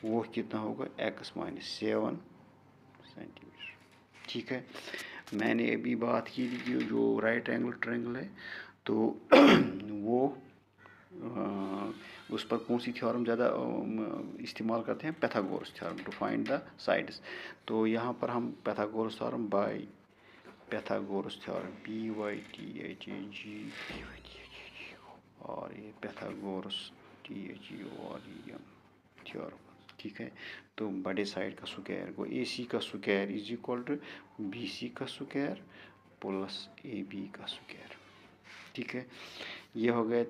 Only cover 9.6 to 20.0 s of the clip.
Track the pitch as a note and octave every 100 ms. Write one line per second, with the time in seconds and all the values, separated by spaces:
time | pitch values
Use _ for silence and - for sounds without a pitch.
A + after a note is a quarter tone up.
9.6 | A#2 - G#2 G#2 G#2 A#2+ C#3 C#3 - -
10.6 | _ _ - - - F3+ A2+ A#2+ G2+ G2+
11.6 | G2 F#2+ G2+ A2+ - - - G#2+ - A#2
12.6 | - A#2+ A#2+ A#2+ A#2+ A#2+ A#2 A#2 A#2+ -
13.6 | B2 A2+ - A2 G#2+ - - - - -
14.6 | A2+ A#2 A2 A2+ D3+ E3 A#2+ A#2 F#2+ F#2
15.6 | - - - F2+ - - G#2 A2+ A2 F2+
16.6 | - - - - - - - - - -
17.6 | - A2 A2 A2+ A#2+ A#2+ B2 A#2+ A#2+ A#2
18.6 | - G#2+ G#2+ A2 A2 A2 A#2 B2 G#2+ G2+
19.6 | G#2 G#2+ G2+ -